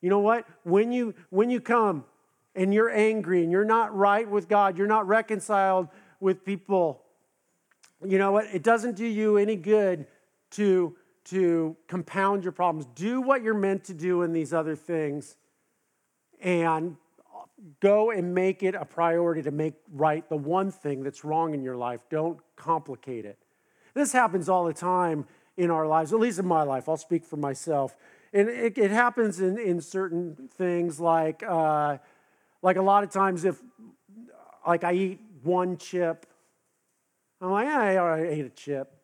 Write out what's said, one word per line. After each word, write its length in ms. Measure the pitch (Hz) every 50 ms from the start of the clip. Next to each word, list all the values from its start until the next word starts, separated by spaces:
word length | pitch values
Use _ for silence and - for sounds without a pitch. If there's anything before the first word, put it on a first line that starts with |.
You 80 | - 180
know 100 | 196 202
what? 260 | 202 208 226 233 226 - - _ _
When 280 | 170 185 196 220 233
you, 220 | 240 247 247 226 196 - - _
when 200 | - 190 220 240
you 120 | 254 233
come 440 | - - 233 233 226 208 180 147 127 _ _ _ _ _ _ _ _ _ _
and 180 | 190 185 196 202
you're 160 | 214 220 233
angry 540 | - 214 214 220 220 220 190 156 185 180 170
and 80 | 165
you're 120 | 175 190 208
not 320 | 214 220 233 226 214 214
right 320 | 196 196 196 202 208 226 208
with 220 | 202 208 175 170
God, 280 | 208 208 202 196 180 165
you're 100 | 196 208
not 200 | 214 220 208 185
reconciled 800 | 208 220 220 220 220 196 - - 214 196 196 190 190 185 180 151 - - _ _ _ _
with 240 | 196 190 190 185 _
people, 600 | 190 196 190 _ - 196 185 175 160 143 - _ _ _ _ _ _ _ _ _ _ _ _ _ _ _ _ _ - _ _ -
you 140 | 190 190 190
know 140 | 196 196
what? 140 | 196 208 214
It 180 | 208 208 185 147
doesn't 320 | 226 226 233 214 247 226
do 100 | 180 226
you 320 | 233 220 208 214 214 208 208
any 180 | 202 208 220
good 520 | 196 156 190 214 214 208 190 180 165 143 - _ _ _ _ _ _ _ _
to, 440 | - - 208 202 185 185 180 165 - _ _ _ _ _ _
to 520 | - 180 190 185 175 170 165 165 156 160 _ _ _
compound 560 | 175 180 170 - - 196 196 196 202 202 180
your 80 | 185
problems. 360 | 170 - 180 175 165 156 147 123 120
Do 260 | 120 170 214 240 254
what 220 | 254 254 269 269 226
you're 100 | 220 220
meant 300 | 214 196 196 196 190 190
to 80 | - 190
do 300 | 156 156 180 180 175 175
in 100 | 165 165
these 180 | 165 156 131
other 240 | 170 165 160 156 160
things 600 | 147 _ - 175 160 156 147 143 147 135 - - _ _ _ _ _ _ _ _ _ _ _ _ _ _ _ _ _ _ _ _ _
and 560 | - 185 180 170 165 165 160 160 160 175 160 - _ _ _ _ _ _ - - - _ _ _ 220 165 143 _
go 280 | - 196 202 214 214 226
and 240 | 226 202 175 180 175
make 300 | 185 185 190 190 190 196
it 100 | 185 190
a 120 | 190 156
priority 580 | - - - 170 170 165 170 175 170 165 160 143
to 80 | 147
make 240 | 143 147 156 160 156 _ _ _ 165
right 340 | 139 151 156 151 160 165 _
the 100 | 160 151
one 340 | 139 143 170 185 196 196
thing 320 | - - _ 147 143 131 135
that's 200 | 139 135 - -
wrong 300 | 151 151 160 165 160 151
in 80 | 143
your 140 | 135 127 127
life. 260 | 123 120 120 123 113 _ _
Don't 300 | - 156 156 165 170 - _ _ _
complicate 680 | - - 147 165 160 147 - 135 117 _ - 127 117 104
it. 120 | 104 101 _ _ _ _ _ _ _ _ _ _ _ _
This 180 | 262 294 262
happens 380 | - 254 247 220 165 190 165 143
all 160 | 185 185 175
the 80 | 170 156
time 520 | - - 180 185 180 180 170 160 151 139 _ _ _ _ _ _
in 140 | - 175 170
our 160 | 165 160 156
lives, 280 | 156 156 160 160 147 190
at 60 | 226
least 200 | 220 247 208 170
in 80 | 185 180
my 160 | 175 160 156
life. 260 | 143 135 131 - -
I'll 80 | 160 156
speak 280 | - _ 175 165 165
for 120 | _ - 151
myself. 580 | 147 139 135 131 - 165 156 143 135 127 - _ _ - _ _ _ _ -
And 160 | 202 202 220
it, 280 | 240 247 240 233 190 -
it 140 | 214 196
happens 480 | 202 220 247 240 233 247 233 214 180 170
in, 180 | 190 185 190 226
in 240 | 233 196 175 175
certain 680 | 160 - - 190 190 185 165 170 175 170 156 - 135 127 _
things, 460 | _ 185 180 175 175 170 175 160 139
like, 440 | 170 170 165 165 160 160 160 160 -
uh, 540 | 220 180 165 160 156 151 151 147 147 143 131 _ _ _ _ _ _ _ _ _ _ _ _
like, 140 | - 185 185
a 60 | 185
lot 220 | 190 196 196 202 202
of 60 | 196
times 360 | - 196 196 196 185 175 165
if, 120 | 190 170 - - 247 _ _ 220 220 - _ _ _ 196 220 233 247 - - - - - _ - 165
like, 160 | 170 170 170
I 100 | 175 175
eat 260 | 185 196 185 190 - - - 196 143 120
one 340 | 156 180 180 180 180 180 160
chip, 480 | - - - 180 175 165 165 165 - _ _ _ _ _ _ _ _ _ _ _ _ _ _ _ _ _ _ _ _ _ _ _
I'm 100 | 190 185
like, 160 | 190 202 226 285
"Yeah, 120 | 302 285
I 180 | 226 202 190 190
already 300 | 175 170 160 160 160 175
ate 180 | 151 156 143
a 40 | 123
chip." 440 | 107 - - 143 143 135 135 - _ _